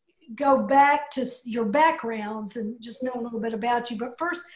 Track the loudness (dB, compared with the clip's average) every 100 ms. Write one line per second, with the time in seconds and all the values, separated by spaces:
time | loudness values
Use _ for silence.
0 | _ _ -18 -2 4 4 4 6 6 4
1 | 0 -4 -6 -6 -8 -4 0 4 4 4
2 | -4 -6 -6 -8 -8 -6 -8 -8 -12 -6
3 | -6 -4 -6 -4 -4 -2 0 0 0 -6
4 | -6 -4 -4 -4 -10